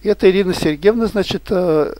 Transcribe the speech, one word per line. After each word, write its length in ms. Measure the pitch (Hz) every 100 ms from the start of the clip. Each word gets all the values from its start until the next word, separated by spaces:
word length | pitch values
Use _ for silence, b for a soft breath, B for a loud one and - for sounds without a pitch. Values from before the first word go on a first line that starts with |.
И 80 | -
эта 200 | 202 190
Ирина 240 | 190 185
Сергеевна, 540 | - 165 147 196 233 220
значит, 360 | 208 180 202 -
э, 440 | 190 180 156 143